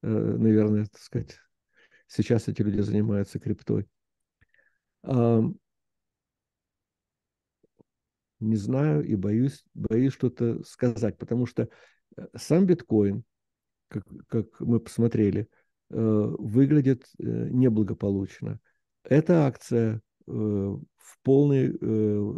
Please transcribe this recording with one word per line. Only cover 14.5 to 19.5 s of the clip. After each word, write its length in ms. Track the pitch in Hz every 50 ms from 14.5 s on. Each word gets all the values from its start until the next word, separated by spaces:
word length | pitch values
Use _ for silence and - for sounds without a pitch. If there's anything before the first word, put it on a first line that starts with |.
| _ -
мы 200 | 117 110 117 113
посмотрели, 680 | - - - - 117 117 - 113 107 101 95 104 107 - _ _ _ _ _ _ _ _
э, 60 | -
выглядит, 1080 | - 113 113 110 107 104 110 - - - 110 104 123 139 139 151 151 135 131 135 - - _ _ _
э, 300 | - 120 113 113 117 -
неблагополучно. 1080 | - 127 127 127 110 107 107 98 110 - - 104 98 98 98 92 - - - 110 104 110 _ _ _ _ _ _ _ _ _
Эта 420 | - 131 143 156 - 180 165 147
акция, 540 | 135